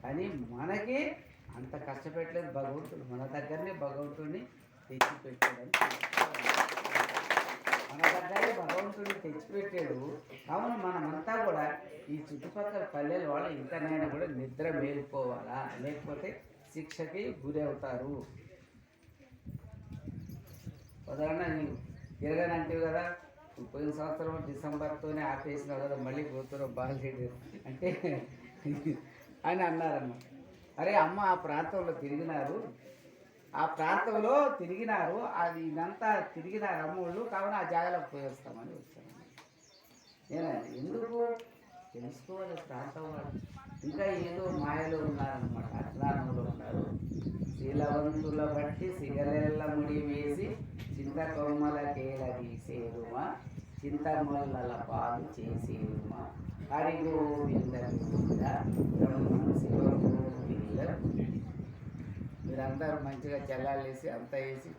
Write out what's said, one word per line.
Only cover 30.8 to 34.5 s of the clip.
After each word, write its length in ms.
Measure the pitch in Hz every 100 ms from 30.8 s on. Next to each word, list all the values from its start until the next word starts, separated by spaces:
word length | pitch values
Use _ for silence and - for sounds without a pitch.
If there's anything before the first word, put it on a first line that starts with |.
| 175 196 160
అమ్మ, 140 | 190 196
ఆ 20 | 180 160
ప్రాంతంలో 480 | 147 160 196 170 160
తిరిగినారు, 540 | 143 147 165 151 139 226 - - - - - - - - -
ఆ 100 | 143 160 156
ప్రాంతంలో 560 | 156 190 - 214 220 277 277